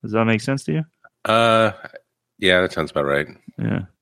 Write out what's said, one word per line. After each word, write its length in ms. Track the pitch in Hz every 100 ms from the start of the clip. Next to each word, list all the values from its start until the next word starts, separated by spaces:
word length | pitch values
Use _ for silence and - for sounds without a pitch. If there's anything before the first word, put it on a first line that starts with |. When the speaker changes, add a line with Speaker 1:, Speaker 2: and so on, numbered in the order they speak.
Speaker 1:
Does 80 | -
that 140 | 110 113
make 160 | 110
sense 220 | 113 135 -
to 80 |
you? 120 | 156 156 _ - _ -
Speaker 2:
Uh, 460 | 113 117 113 110 101 - - _ _ _ _
yeah, 240 | 95 90
that 100 | 90
sounds 200 | - 76
about 140 | 78 71
right. 220 | 71 73 - - -
Speaker 1:
Yeah. 280 | 55 - 95 _